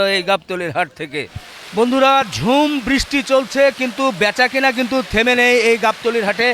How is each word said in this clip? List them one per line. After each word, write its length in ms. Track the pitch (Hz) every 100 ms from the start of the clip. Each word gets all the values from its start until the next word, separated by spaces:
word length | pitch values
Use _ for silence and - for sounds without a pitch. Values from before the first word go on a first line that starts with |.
| 196
এই 160 | 196
গাবতলীর 500 | 180 190 - 180 170 156
হাট 120 | 165 -
থেকে। 260 | 160 143 127 - - - -
বন্ধুরা, 380 | 190 247 269 269 269 220
ঝুম 360 | 113 185 277 302 294
বৃষ্টি 420 | 220 269 - 277
চলছে, 400 | - 262 240 269 277 -
কিন্তু 260 | 254 247 269 175
বেচা 280 | 208 - 254
কেনা 220 | 269 269
কিন্তু 240 | 233 240 262 196
থেমে 220 | 214 240
নেই 200 | 247 247 247
এই 160 | 226 233
গাবতলীর 460 | 220 214 233 233
হাটে। 240 | 202 190 247